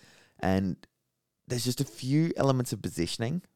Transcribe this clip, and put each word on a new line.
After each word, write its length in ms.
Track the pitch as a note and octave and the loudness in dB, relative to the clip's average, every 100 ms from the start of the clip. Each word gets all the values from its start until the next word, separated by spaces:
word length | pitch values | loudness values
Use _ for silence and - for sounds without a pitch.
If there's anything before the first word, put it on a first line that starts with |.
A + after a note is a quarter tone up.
| - - _ - | -20 -20 _ -6
And 360 | - F#2+ G2 D#2+ - _ _ _ _ _ - | 0 2 0 -4 -10 _ _ _ _ _ -8
there's 180 | B2 | -4
just 160 | A#2+ B2 | -2 -2
a 40 | |
few 480 | C#3 - B2+ D3 E3 - | -4 -4 0 2 2 2
elements 360 | C3+ C3 B2 | 4 4 0
of 100 | G#2+ | -4
positioning 600 | F#2+ D#2+ E2+ - A2+ F3 - | -4 -2 -2 -2 -4 -4 -8